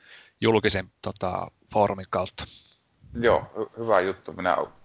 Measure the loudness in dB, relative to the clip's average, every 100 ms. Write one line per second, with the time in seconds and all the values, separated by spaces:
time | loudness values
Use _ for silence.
0 | -20 -20 -20 _ 2 4 2 0 -4 _
1 | -12 -6 -6 -6 -8 -14 _ 0 2 0
2 | -6 -4 -4 -8 -14 -16 -20 _ _ _
3 | -14 -2 2 2 0 -8 -10 -6 0 2
4 | 2 -4 -10 -4 0 0 -2 -10